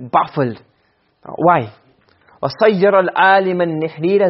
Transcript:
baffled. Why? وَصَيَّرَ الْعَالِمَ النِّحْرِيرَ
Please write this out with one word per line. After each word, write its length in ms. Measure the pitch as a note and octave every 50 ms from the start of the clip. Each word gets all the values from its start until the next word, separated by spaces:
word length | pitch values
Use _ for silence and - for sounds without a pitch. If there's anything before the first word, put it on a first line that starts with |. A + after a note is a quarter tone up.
baffled. 600 | B2+ A#2+ - E3 D#3+ - - D#3 C3+ A#2+ G#2+ - - _ _ _ _ _ _ _ _ _ _ _ -
Why? 520 | - - - D#3 E3+ F3 D#3 A#2 G#2+ - _ _ _ _ _ _ _ _ _ _ _ _ _ -
وَصَيَّرَ 640 | C#3 - - A3 G#3+ G#3+ F3+ F#3 G3+ G3 F#3+ F#3 F3
الْعَالِمَ 540 | - - F#3 F#3+ G3 G3 F#3+ F#3 F#3 F3+ F3
النِّحْرِيرَ 580 | E3+ D#3+ D#3 D#3+ D#3+ - D3+ D#3 F3 G3 G3+ G3+ F3+